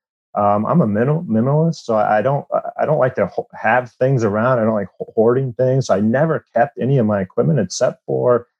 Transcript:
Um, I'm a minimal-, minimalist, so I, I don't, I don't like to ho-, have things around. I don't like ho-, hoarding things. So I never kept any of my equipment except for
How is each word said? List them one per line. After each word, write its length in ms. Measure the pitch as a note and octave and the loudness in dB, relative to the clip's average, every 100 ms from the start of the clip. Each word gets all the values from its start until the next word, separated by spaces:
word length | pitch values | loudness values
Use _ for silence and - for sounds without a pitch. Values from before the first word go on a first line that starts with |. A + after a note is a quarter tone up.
| _ _ _ G2+ | _ _ _ -2
Um, 300 | G#2 G#2 A2 | 0 2 2
I'm 160 | D#3 | 0
a 60 | A2 | 2
minimal-, 360 | G2+ C3 D#3+ | 0 0 -2
minimalist, 540 | F3 A2 B2+ D3+ E3 - | -2 0 0 0 0 -2
so 180 | - G#2+ | -2 0
I, 240 | G#2 G#2+ | 2 0
I 20 | |
don't, 240 | B2+ C#3+ - A2+ - - | 0 -2 -2 -6 -6 -6
I 60 | - | -2
don't 140 | D3+ | 0
like 160 | B2+ A2+ | 0 0
to 100 | F#2+ | -4
ho-, 200 | - - | -4 -10
have 380 | - A2 B2 B2 | -6 0 0 -2
things 300 | - C3 C3 | -2 0 2
around. 360 | A2 G#2+ B2 B2 | 0 0 0 0
I 40 | |
don't 120 | A2 A2 | 0 -2
like 140 | F#2+ - | -4 -10
ho-, 120 | - A2+ | -8 0
hoarding 380 | A2+ B2 C3 | 2 2 -2
things. 340 | A#2 B2+ C3 A#2 | -2 0 0 0
So 80 | G2 | 0
I 60 | |
never 440 | G#2+ C3 E3 C3+ _ | 2 0 0 -2 _
kept 240 | - A#2 - | -2 -2 -2
any 220 | A#2+ C#3 | 0 2
of 80 | G#2+ | 2
my 140 | G2+ | 0
equipment 380 | F#2 - C3+ D3 | -2 -2 0 0
except 460 | F#2 - B2+ - - | -2 -2 -4 -4 -6
for 420 | C3 B2+ A#2+ - | -2 2 0 -2